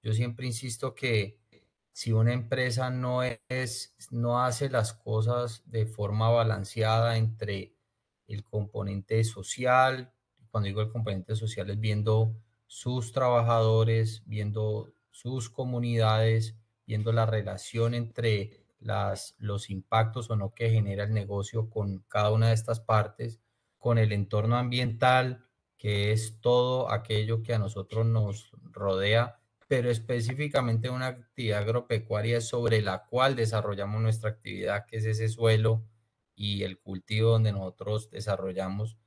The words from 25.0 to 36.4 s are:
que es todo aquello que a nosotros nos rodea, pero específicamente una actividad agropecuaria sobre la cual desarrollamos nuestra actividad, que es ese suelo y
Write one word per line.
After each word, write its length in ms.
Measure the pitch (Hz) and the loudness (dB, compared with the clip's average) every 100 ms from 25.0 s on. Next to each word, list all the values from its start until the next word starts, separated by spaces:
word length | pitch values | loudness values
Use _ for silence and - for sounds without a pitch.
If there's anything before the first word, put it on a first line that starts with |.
| 127 127 127 123 _ _ _ _ | 4 4 2 -4 _ _ _ _
que 340 | 104 104 104 | -2 0 2
es 280 | 110 113 - | 0 -2 -4
todo 520 | 123 123 123 127 117 | 2 4 4 0 0
aquello 500 | 107 - 107 107 113 | -2 0 -2 0 -2
que 120 | 113 | 0
a 40 | 117 | -2
nosotros 480 | 104 101 95 110 113 | -2 -6 -6 0 2
nos 460 | 113 104 101 - - | 2 0 -4 -12 -20
rodea, 800 | - - 101 95 101 110 120 - _ _ _ | -20 -6 -2 0 4 2 2 -6 _ _ _
pero 240 | 131 123 | 0 2
específicamente 1000 | 113 - 120 113 131 147 135 123 113 120 | -2 -2 -2 -2 -2 -2 0 2 0 -2
una 180 | 127 131 | -4 -4
actividad 520 | 123 - - 110 104 | -6 -16 -8 -2 -2
agropecuaria 800 | 101 120 - 113 - 107 110 117 | 0 -2 -2 -4 -2 -2 0 0
sobre 420 | 113 123 117 110 | 0 -2 2 2
la 240 | 101 92 - | 2 -4 -4
cual 280 | 123 135 | 0 2
desarrollamos 640 | 127 110 110 104 101 101 107 | 2 0 0 -2 -4 -4 0
nuestra 280 | 110 110 107 | 0 0 -2
actividad, 560 | 110 107 98 98 104 - | -6 -10 -6 -2 -4 -4
que 120 | 113 | -4
es 80 | 110 | -2
ese 220 | 110 110 | 0 -2
suelo 540 | 113 113 110 113 110 - _ _ _ _ | 2 4 4 4 2 -2 _ _ _ _
y 260 | _ | _